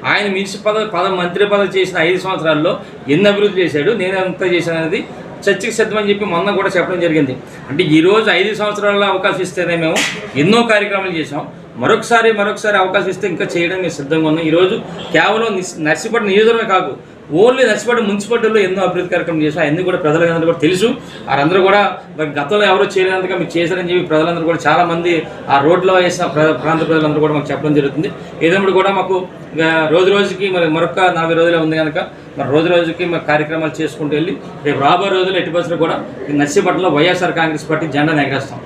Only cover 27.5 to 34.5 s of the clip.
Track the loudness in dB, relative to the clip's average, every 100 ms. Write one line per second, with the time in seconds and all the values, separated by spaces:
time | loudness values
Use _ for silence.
27.5 | -4 2 2 2 -2 -6 -6 -14 -2 2
28.5 | 2 2 2 2 0 0 -2 -4 -14 -12
29.5 | -2 0 2 2 4 4 2 0 -2 -2
30.5 | 0 0 0 0 2 0 2 0 2 4
31.5 | 2 0 0 0 -2 -6 -10 -16 -8 0
32.5 | 2 4 2 2 -2 -2 -2 0 0 0
33.5 | -2 -4 -4 -6 -4 -2 -2 -2 -6 -10